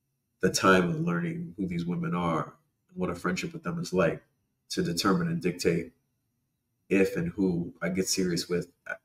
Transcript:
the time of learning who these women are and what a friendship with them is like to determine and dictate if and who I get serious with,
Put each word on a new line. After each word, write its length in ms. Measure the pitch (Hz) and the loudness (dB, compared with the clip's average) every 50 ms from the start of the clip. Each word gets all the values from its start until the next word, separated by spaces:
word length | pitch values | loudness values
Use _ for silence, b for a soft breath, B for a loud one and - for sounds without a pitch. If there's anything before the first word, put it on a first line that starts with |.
| _ _ _ _ _ _ _ _ | _ _ _ _ _ _ _ _
the 80 | - 92 | 0 0
time 400 | - - - 95 95 92 87 87 | 2 4 6 6 6 6 6 2
of 120 | 82 78 | 0 -2
learning 520 | 82 87 87 85 87 85 82 85 87 85 - - | -2 0 0 -2 -2 -4 -6 -6 -8 -10 -8 -6
who 80 | 92 | -6
these 200 | - 87 85 85 | -4 -4 -4 -4
women 300 | 87 87 85 85 82 85 | -4 -4 -4 -2 -2 -2
are 380 | 87 87 85 80 76 69 - - _ _ _ _ _ _ _ | -2 0 0 0 -2 -2 -6 -10 _ _ _ _ _ _ _
and 80 | - 92 | -8 -4
what 120 | 90 87 | -4 -4
a 60 | 87 | -4
friendship 360 | - - 90 92 - - 82 | -2 -2 -2 -2 -2 -4 -6
with 120 | - 82 - | -8 -8 -6
them 140 | 90 82 85 | -6 -6 -4
is 120 | 85 - | -4 -2
like 320 | 90 92 87 - - - - _ _ _ _ _ _ _ _ - | 0 2 2 2 0 -2 -8 _ _ _ _ _ _ _ _ -6
to 120 | - 92 | -4 -2
determine 460 | 87 87 85 - - 101 92 85 85 82 | -2 -2 -2 0 2 2 2 2 2 0
and 140 | 85 82 | -2 -2
dictate 500 | 85 87 85 - - 90 85 - - - - _ _ _ _ _ _ _ _ _ _ _ _ _ _ _ _ _ _ - | -2 -2 -2 0 0 0 0 0 -2 -6 -12 _ _ _ _ _ _ _ _ _ _ _ _ _ _ _ _ _ _ 0
if 300 | 92 98 95 95 - 87 | 2 4 4 2 2 -2
and 120 | 85 85 - | -4 -4 0
who 400 | - 95 92 87 82 85 - - _ | 0 2 2 2 0 -2 -4 -6 _
I 80 | 85 90 | -4 -2
get 180 | 92 95 92 - | 0 0 0 0
serious 400 | - 95 92 90 85 80 - - | 0 0 0 0 0 -2 -2 -2
with, 200 | 87 87 82 - _ _ _ - - - _ | -2 -2 -2 -4 _ _ _ -12 -12 -12 _